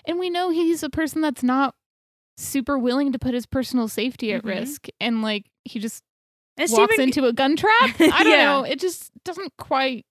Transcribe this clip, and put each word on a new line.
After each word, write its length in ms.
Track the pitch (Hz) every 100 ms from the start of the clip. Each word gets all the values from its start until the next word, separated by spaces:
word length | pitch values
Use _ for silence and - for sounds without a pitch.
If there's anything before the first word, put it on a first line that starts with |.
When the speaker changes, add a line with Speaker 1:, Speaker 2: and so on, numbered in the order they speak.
| -
Speaker 1:
And 120 | 339
we 120 | 359
know 200 | 349 359
he's 320 | 330 330 330
a 60 | 302
person 320 | 302 311 311
that's 200 | 311 247
not 320 | 247 262 269 - _ _ _ _ _ -
super 420 | - 277 247 277
willing 320 | 247 262 285
to 60 | 247
put 140 | 254
his 120 | 247 -
personal 420 | 262 254 254 220
safety 440 | - 240 - 226
at 80 | 226
Speaker 2:
Mm-hmm. 80 | 214
Speaker 1:
risk. 380 | 190 254 294 - -
And, 220 | 240 226
like, 240 | 220 208 - _
he 140 | - 226
just 220 | 214 - _ _ _ _ _ -
Speaker 2:
And 120 | 311
Speaker 1:
walks 220 | - 403
Speaker 2:
Stephen 140 | 440 262
Speaker 1:
into 160 | 285 254
a 60 |
gun 240 | 240 269 311
trap. 160 | 415 453
Speaker 2:
<laughs> 180 | 494 -
Speaker 1:
I 240 | 330 339
don't 100 | 330
Speaker 2:
Yeah. 120 | 294
Speaker 1:
know. 180 | 285 277
It 140 | - 285
just 320 | 370 - - -
doesn't 320 | - 339 370 -
quite 480 | - 269 269 240 -